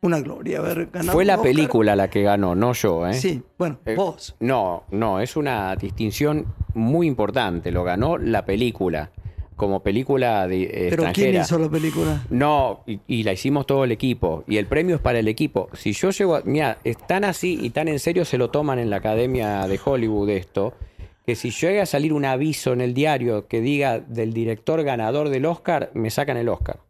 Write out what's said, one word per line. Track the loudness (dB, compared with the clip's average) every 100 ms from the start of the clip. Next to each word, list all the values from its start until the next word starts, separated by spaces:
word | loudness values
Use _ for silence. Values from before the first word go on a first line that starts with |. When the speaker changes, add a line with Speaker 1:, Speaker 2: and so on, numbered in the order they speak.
Speaker 1:
una | 2 0
gloria | -2 -8 -6 -4
haber | -2 -4 -4
ganado | -4 0
Speaker 2:
Fue | 4
Speaker 1:
un | 4
Speaker 2:
la | 4
Speaker 1:
Oscar. | 4
Speaker 2:
película | 4 4 4 6 4
la | 4
que | 2
ganó, | 4 4 2 4
no | 2
yo, | 2 2 2 0
¿eh? |
Speaker 1:
Sí, | 0 -2 -4 -8 _
bueno, | -4 -4 -4
Speaker 2:
Eh, | -2
Speaker 1:
vos. | -2 -4 -16 -4
Speaker 2:
no, | 0 2 0 -2 -6
no, | -2 0 0
es | -2 -2
una | -2 -2 -2 -4
distinción | -6 -4 -4 0 0 0 -4 -8 -6
muy | -2 0 2 2
importante. | 0 0 0 0 -2 -2
Lo | -2 0
ganó | 0 0 0
la | 0 0 0
película, | 0 0 0 -2 -2 -6 -12 -14 -12 -14 -4
como | -2 -2
película | 0 -2 0 2 2 2 0
de, | 0
eh, | -2 -2 0
Speaker 1:
¿Pero | 0 0
quién | 2 2 2
Speaker 2:
extranjera. |
Speaker 1:
hizo | 2 0
la | 0
película? | 0 -2 0 0 -2 -2
Speaker 2:
No, | 0 2 4 2 -2 -8
y, | -10 -4
y | -2
la | 0
hicimos | 0 0 0 2
todo | 2 2
el |
equipo. | 2 0 0 0 -2 -2
Y | -2
el | 2
premio | 0 2 2
es |
para | 2 2
el | 0
equipo. | 0 0 -2 -4
Si | -6 -4
yo | 0 0
llego | 2 2 2
a, |
mirá, | 2 0 0 -2
es | -4 -6
tan | -2 0
así | 0 -2 -2 -2
y | -2
tan | -2 -2
en | -2
serio | 0 0 0
se | 0
lo | 0
toman | 0 0 0
en | 0
la | -2
Academia | 0 0 0 0 0 0 -2
de | -2 0
Hollywood | 0 0 0 0
esto, | 0 -2 -4 -4 -4 -16 _ -18 _ -6
que | -4
si | -4
llega | -2 0 2
a | 0
salir | 0 0
un | 0 0
aviso | 0 0 0 0
en | 0
el | 0 0
diario | 2 2 0 -2 -2
que | -2
diga | 0 0 0 0
del | -4 -4 -4
director | -2 -2 -2 -2 0
ganador | 0 0 0 0 0
del | 0 0
Oscar, | -2 -2 -2 -2
me | -4 -2
sacan | -2 -2 -2
el | -2
Oscar. | -2 -4 -8 _